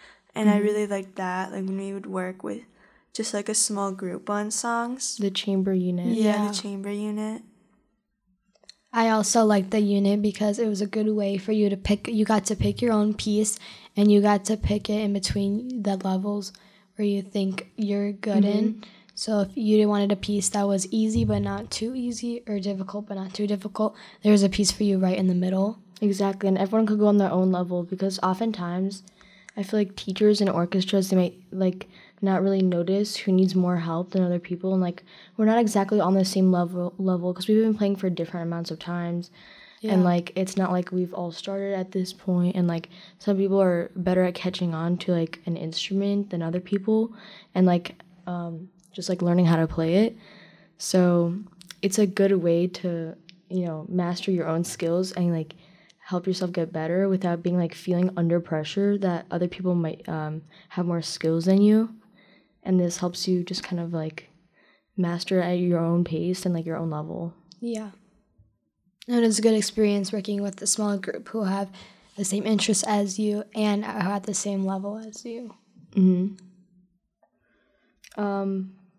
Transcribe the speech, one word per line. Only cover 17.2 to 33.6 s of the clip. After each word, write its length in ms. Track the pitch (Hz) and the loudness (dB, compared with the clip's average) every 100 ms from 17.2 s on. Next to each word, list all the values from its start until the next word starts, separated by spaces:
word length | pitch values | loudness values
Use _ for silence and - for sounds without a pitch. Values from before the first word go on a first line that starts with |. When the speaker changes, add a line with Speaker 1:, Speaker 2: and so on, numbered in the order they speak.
Speaker 3:
think 500 | 190 202 196 190 - - | -4 -2 -2 -4 -10 -6
you're 360 | 208 202 202 | -2 0 -2
good 320 | 196 - 208 | -4 -2 2
in. 300 | 202 208 226 | 4 4 0
Speaker 2:
Mm-hmm. 60 | - - - _ - | -2 -14 -20 _ -12
Speaker 3:
So 240 | - 208 | -2 0
if 160 | 196 196 | -2 -2
you 320 | 214 214 208 | 4 4 6
wanted 220 | 208 202 | 4 2
a 40 | 202 | 0
piece 320 | 190 208 190 | 0 -2 0
that 160 | 208 202 | 0 0
was 220 | 196 190 | 0 0
easy 320 | 220 220 220 | 0 0 2
but 160 | 220 208 | 2 0
not 300 | 202 196 - | -2 -4 -8
too 240 | - 220 | -6 -6
easy, 480 | 262 240 233 240 233 240 | -4 -6 -4 -6 -8 -6
or 100 | 202 | -4
difficult 460 | 190 190 190 208 208 | -4 -4 -6 -8 -8
but 80 | |
not 200 | 196 190 | -8 -8
too 120 | 190 208 | -4 -2
difficult, 500 | 202 202 - 214 - - - | -2 -4 -2 -2 -4 -20 -2
there 100 | 208 | 6
was 100 | 208 | 6
a 60 | 196 | 6
piece 220 | 196 196 | 4 0
for 120 | - | 2
you 140 | 208 190 | 2 2
right 180 | 185 185 | 2 2
in 80 | 190 | 2
the 60 | |
middle. 440 | 180 180 190 196 226 _ - | 2 2 2 0 -2 _ -2
Speaker 2:
Exactly, 480 | 208 196 202 196 196 | 0 2 0 0 2
and 100 | 190 | 2
everyone 280 | 190 220 220 | 2 2 2
could 120 | 214 | 4
go 80 | 208 | 4
on 120 | 208 | 6
their 120 | 196 | 4
own 200 | 185 190 | 4 2
level, 300 | 185 180 180 | 2 0 -4
because 340 | 175 185 190 190 | -4 -4 -4 -2
oftentimes 800 | 185 185 226 214 175 180 196 196 - _ - - - - | -2 0 -2 -4 -4 -2 -4 -6 -16 _ -20 -20 -18 -10
I 60 | |
feel 160 | 196 214 | -2 0
like 160 | 202 | -2
teachers 460 | - - 190 208 208 | -4 -8 2 4 6
and 100 | 196 | 2
orchestras, 600 | 165 175 190 185 196 190 | 2 0 0 0 0 2
they 60 | 185 | 2
might, 180 | 180 180 - | 2 -2 -12
like, 360 | 185 185 185 - - - _ | -2 -2 -2 -12 -20 -20 _
not 220 | 196 190 | 0 2
really 180 | 190 196 | 2 2
notice 540 | 185 175 175 196 208 | 2 2 0 0 -2
who 160 | - - | -4 2
needs 240 | 185 190 | 4 4
more 220 | 185 | 2